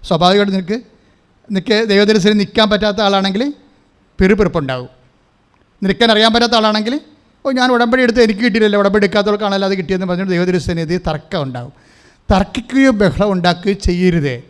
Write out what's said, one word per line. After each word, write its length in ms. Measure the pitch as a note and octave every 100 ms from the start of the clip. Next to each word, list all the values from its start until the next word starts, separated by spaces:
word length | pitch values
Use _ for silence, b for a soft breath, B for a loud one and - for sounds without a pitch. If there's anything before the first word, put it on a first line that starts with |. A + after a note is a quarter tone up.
| -
സ്വാഭാവികമായിട്ട് 440 | E3 F3 G3+ G3+ F#3+
നിനക്ക്, 200 | F3 A3+ - _ b b _ _ _
നിനക്ക് 240 | G3 F3+ G#3+ A3+
ദൈവദർശനം 440 | G3+ G#3 A3 F#3 G#3+
നിൽക്കാൻ 240 | G3 - G#3+
പറ്റാത്ത 280 | G#3 G#3+ G#3 G#3
ആളാണെങ്കിൽ 360 | G3 F#3+ G3 C#4 C#4+ _ _ _ _ _ -
പിറുപിറുപ്പുണ്ടാവും. 720 | F#3 G#3 G3 E3+ C3+ B2+ B2+ _ _ _ _ _ _ _ _ _ F#3+
നിൽക്കാൻ 220 | G3 F3
അറിയാൻ 160 | G#3+ A3+
പറ്റാത്ത 220 | A#3 A#3 A#3
ആളാണെങ്കിൽ, 340 | A3 G#3+ A3 C#4+ - _ _ _
"ഓ, 20 | C#4 C4
ഞാൻ 100 | B3+ B3
ഉടമ്പടി 260 | A#3 C4 B3
എടുത്ത് 160 | A#3 A3+
എനിക്ക് 160 | G3+ A#3+
കിട്ടിയില്ലല്ലോ, 340 | G#3 G#3+ G3+
ഉടമ്പടി 200 | G3+ G#3
എടുക്കാത്തവർക്കാണല്ലോ 640 | G3+ G#3 G3+ G#3 G#3 G3 G3
അത് 40 | G3
കിട്ടിയെന്ന്" 280 | E3+ F#3+ F#3
പറഞ്ഞുകൊണ്ട് 240 | F3+ F#3+ F3
ദൈവദർശനം 420 | F3+ F3+ - E3+ D#3+ F3 F3
തർക്കം 340 | D3+ - F#3 C3+
ഉണ്ടാവും. 260 | B2 B2 - b b b b -
തർക്കിക്കുകയോ 580 | F#3+ G3 - - C4+ C4+ G#3+
ബഹളം 320 | G3 - G#3 F#3
ഉണ്ടാക്കുകയോ 400 | F3 E3+ F#3 G3+ -
ചെയ്യരുത്. 460 | F3 F#3 E3+ C#3+ A#2+